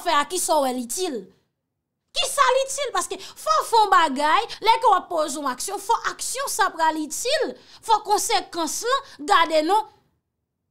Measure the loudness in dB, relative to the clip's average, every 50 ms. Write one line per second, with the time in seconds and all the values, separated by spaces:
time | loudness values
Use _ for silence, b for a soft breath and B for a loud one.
0 | 0 0 0 0 0 -2 -4 -4 -2 0 0 2 2 0 -2 -4 -6 -6 -6 -6
1 | -4 -4 -6 -6 -10 -12 _ _ _ _ _ _ _ _ _ _ _ _ _ _
2 | _ _ -4 -4 -4 -2 2 2 2 4 4 2 0 -2 -4 -6 -6 -4 -4 -4
3 | -4 -4 -6 -10 -12 -14 -18 -6 -2 0 0 2 2 2 4 4 4 6 6 4
4 | 4 4 2 0 2 2 2 2 0 -2 B B B 2 2 4 4 4 4 4
5 | 2 0 -2 -2 -2 -2 -4 -4 -4 -4 -4 -4 -6 -8 -8 -6 -2 0 0 0
6 | 0 -4 -6 -6 -6 -6 -6 -4 -4 -4 0 0 0 0 0 0 0 0 0 0
7 | -4 -6 -6 -6 -2 -2 0 0 0 -2 -6 B B B B B B 0 0 0
8 | 2 0 0 0 0 0 0 -2 -2 -4 -6 -6 -4 -4 -4 -4 -2 0 0 0
9 | -2 -4 -14 -10 -2 2 4 4 4 4 2 2 2 4 2 2 0 -2 -8 _
10 | _ _ _ _ _ _ _ _ _ _ _ _ _ _